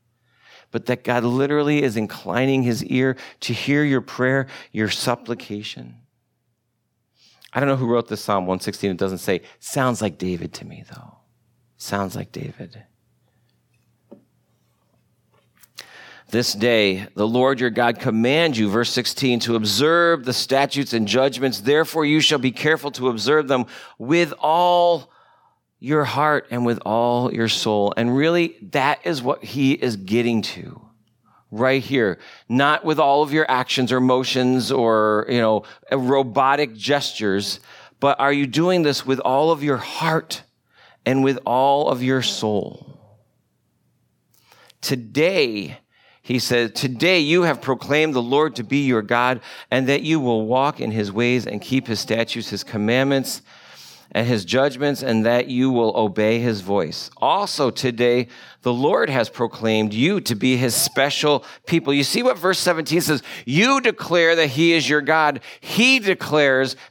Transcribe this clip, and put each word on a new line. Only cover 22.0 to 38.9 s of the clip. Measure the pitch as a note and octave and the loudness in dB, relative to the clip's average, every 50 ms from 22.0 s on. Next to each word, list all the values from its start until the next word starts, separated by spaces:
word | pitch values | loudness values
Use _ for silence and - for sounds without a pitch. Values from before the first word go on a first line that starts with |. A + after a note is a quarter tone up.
| D3+ | 0
you | D3 D3+ D#3 | 2 2 2
shall | - D#3 D#3 C3 | 2 2 2 0
be | B2 B2+ | 0 -2
careful | A2+ - D3 D3+ D#3+ D3+ C#3+ C#3+ | -2 0 0 0 0 0 -2 -4
to | A#2+ B2 B2+ | -2 0 0
observe | C3 A#2 G#2+ G2+ B2+ D3+ D#3 D3 | 0 0 0 0 2 2 2 2
them | C3 C#3 B2 A#2+ - - - - - - | 2 0 0 -2 -4 -10 -20 -20 -20 -16
with | - A2+ B2+ D#3+ F3 E3+ D3 C3+ - | -8 -2 0 2 2 2 0 -2 -4
all | - D3+ D#3+ F3 F3+ F3+ F3 F3 F3 F3 E3+ D3 - - _ _ _ _ _ _ _ _ _ _ _ _ _ | -2 0 2 2 4 4 4 4 4 4 2 0 -4 -10 _ _ _ _ _ _ _ _ _ _ _ _ _
your | - - C3 D3+ D3+ C#3+ | -10 -4 0 0 0 0
heart | A2+ G#2+ C3+ D3+ D3+ D3 - - - | 0 0 0 2 2 2 0 -2 -4
and | A#2+ B2 A#2+ | -4 0 0
with | A#2+ A#2 - - | 0 0 -2 -2
all | G2+ A2 A#2 A#2+ A#2+ A#2+ A#2+ B2 B2 | -2 0 2 2 2 2 0 0 -2
your | - A2+ A2+ A2+ | -2 -2 -2 -2
soul." | - - - A2+ G#2+ G#2 G2+ G2+ - | -2 -2 0 0 2 2 2 0 0
And | - A#2 A#2+ B2+ | 0 0 0 2
really, | C3+ D3+ E3 E3+ F3 E3+ E3+ - - G#2+ D#3+ | 2 2 2 2 2 0 -2 -4 -10 -10 -4
that | - C#3+ C3 D3 D3 - - | -2 0 0 0 0 -2 -2
is | F3 E3 C3+ | -4 -4 -2
what | A#2+ C3 D3+ - - | -2 -4 -4 -4 -6
he | G#2+ A2+ C#3 C3+ C3+ C#3 | -8 -2 0 2 2 2
is | - B2 B2 A2 | 2 0 -2 -2
getting | G2 F#2+ F#2 G#2+ A#2+ A#2 A#2+ A#2 G#2+ | -4 -4 -2 0 0 2 2 0 -2
to | - - - F2+ - - - - - - _ _ _ _ _ _ _ _ _ _ _ - | -2 -4 -8 -12 -14 -16 -18 -20 -20 -20 _ _ _ _ _ _ _ _ _ _ _ -10
right | G#2+ G#2+ B2 C3 C3+ C#3 - | -4 0 0 2 2 0 0
here. | - C#3 B2+ A2+ F#2+ E2 - - - - - _ - | 0 0 2 2 0 0 -4 -10 -20 -20 -16 _ -2
Not | A#2 C3 C#3 D3 D3+ D#3+ - | 2 2 4 4 2 2 0
with | D#3+ D3+ | 0 0
all | D3+ D3+ C#3 C#3 D3 | 2 4 4 4 2
of | D3+ C#3 | 2 2
your | C#3+ D#3 D#3 - | 2 0 2 2
actions | B2+ B2+ B2+ - - - B2+ A2+ | 0 0 0 0 -2 0 0 2
or | B2+ B2+ | 2 2
motions | B2+ B2+ B2+ C3 C3 - - C3 B2 B2+ C3 B2+ A2 G#2 | 4 4 2 2 0 0 0 0 2 2 2 2 0 0
or, | C3+ C3 A#2 A2+ A2 G#2+ G#2+ G#2+ G#2+ G#2+ A2 - | 0 2 2 4 4 4 4 2 2 0 0 0
you | B2 A#2+ | 0 2
know, | A2+ A2 A2 G2+ - - - - _ - | 2 2 2 0 -2 -6 -16 -14 _ -4
robotic | C3+ C3+ B2+ B2+ C#3 C#3 C3+ A#2+ G2 C#3 C3 C3+ C#3+ C#3+ D3 B2+ A2 | -2 0 2 2 2 2 2 0 2 2 2 4 4 2 0 -2 -6
gestures, | G#2+ G2 C#3 C#3+ C#3+ C#3 - - - A2 G2+ F#2+ G2+ G2+ - - - - - - - - - _ - | -6 -2 0 0 0 -2 -4 -6 -4 -2 0 0 0 -2 -4 -8 -12 -14 -20 -20 -20 -20 -20 _ -2
but | C#3 C#3 - - | 0 0 2 2
are | C3+ C#3 C#3+ | 2 2 2
you | C#3+ C#3+ | 2 0
doing | B2+ G#2+ D#3 E3+ F3+ F#3 F3 | 0 0 2 2 4 4 4
this | D#3 C#3+ | 2 2